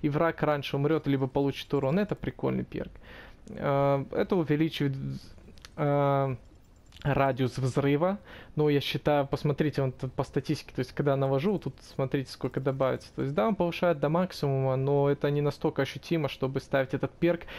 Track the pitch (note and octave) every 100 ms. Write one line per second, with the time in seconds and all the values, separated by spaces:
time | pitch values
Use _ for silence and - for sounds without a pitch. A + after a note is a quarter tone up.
0 | D3+ D3 E3 D#3+ D3+ D3 C3+ C#3+ C#3+ D#3+
1 | C#3+ C#3 C3+ C#3+ C#3 C3+ - C#3+ C3 E3+
2 | G#3 D3 - - C3+ B2+ B2+ - - -
3 | - - - - - - D3+ C#3 C#3 C#3
4 | C3+ - G#3 G3 D3 D3 D#3+ - C#3+ C3+
5 | C3+ C3+ - - - - - - D3 C#3+
6 | C#3+ C#3 C#3 B2 - - - - - -
7 | C#3+ C3+ C3+ B2+ C3 - C3 C3 C#3 C#3+
8 | F3+ G3+ - - - - D3+ C#3+ - C#3
9 | - D3 C#3 C3+ D3+ C#3+ D3+ C#3+ C3+ B2+
10 | C3 - C3+ D3 - D3 - - B2+ -
11 | D3 C#3 C3+ C3+ E3+ F#3+ - - - -
12 | C3+ C#3+ B2+ - C3 C3+ C3+ C3+ C3 B2+
13 | - - C3+ D3+ A3 G3+ F3 E3 F3+ D3+
14 | C#3+ D#3+ F#3 - C#3+ C3+ C3+ C3 C3+ C#3+
15 | C#3+ C#3+ D3 C#3+ D3 - D#3+ D3 C3+ C#3
16 | - E3+ C#3+ - C3 C3+ - C#3 C3 C#3
17 | C3+ - E3+ E3+ -